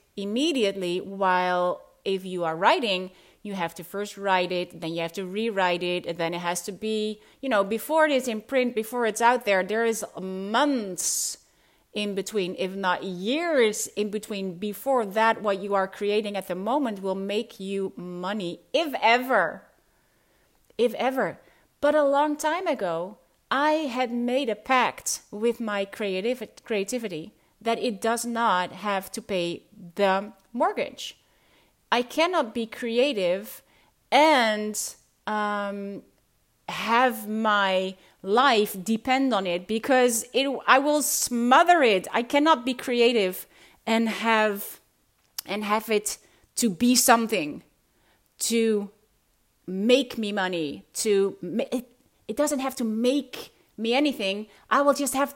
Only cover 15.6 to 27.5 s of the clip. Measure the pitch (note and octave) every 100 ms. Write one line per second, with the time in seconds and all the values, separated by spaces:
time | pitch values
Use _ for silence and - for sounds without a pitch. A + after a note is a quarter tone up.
15.6 | G3+ G3 F#3+ - G3+ G#3 G#3 G3+ F#3 F3+
16.6 | G3+ C#4 B3+ G3+ F#3+ F#3+ G3 G3+ A#3+ -
17.6 | F#3+ G3 F#3+ - F3+ F3 F3+ G#3+ F3 E3+
18.6 | _ C#4+ E4 B3+ G#3+ A#3+ B3+ A#3 E3 -
19.6 | - _ _ _ _ _ _ _ _ _
20.6 | _ - A#3 A3 A#3+ C4+ F#3 D3+ _ _
21.6 | _ - C#4+ D4+ C#4+ C#4 D4+ D4 D#4 E4+
22.6 | F#4+ B3+ F#3+ E3 F#3 G#3 _ _ - C4
23.6 | D4 D#4 D4+ A#3+ B3+ A#3+ A#3+ B3+ B3+ G#3
24.6 | - C4 G#3+ - - - - G#3 A#3 A3+
25.6 | A3+ G3+ G3 - G#3 F#3 G#3+ B3 G#3+ -
26.6 | - G#3+ G3 B3 A3 E3 F3+ _ _